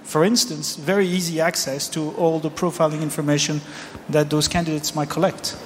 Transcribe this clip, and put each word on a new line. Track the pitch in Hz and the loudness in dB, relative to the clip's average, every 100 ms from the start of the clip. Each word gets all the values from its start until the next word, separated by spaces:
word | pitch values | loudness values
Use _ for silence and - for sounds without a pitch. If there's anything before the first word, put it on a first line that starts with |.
For | - 151 | 0 2
instance, | 180 233 - 151 151 - | 4 4 0 -4 -6 -4
very | 147 196 185 | 0 2 2
easy | 180 170 160 | 2 0 0
access | 165 175 139 139 - | 0 0 -4 -4 -4
to | 160 151 - | -4 -4 2
all | 165 160 | 2 2
the | 156 | -2
profiling | 156 180 160 160 151 | -2 -2 2 2 2
information | 156 151 147 147 - 151 - - - - - | -2 -2 2 2 2 -2 -6 -14 -14 -14 0
that | 151 147 | 2 4
those | 151 151 | 2 2
candidates | 180 165 151 151 | 0 0 -2 -2
might | 156 147 | -4 -2
collect | - 185 - - - | 2 0 0 -8 -10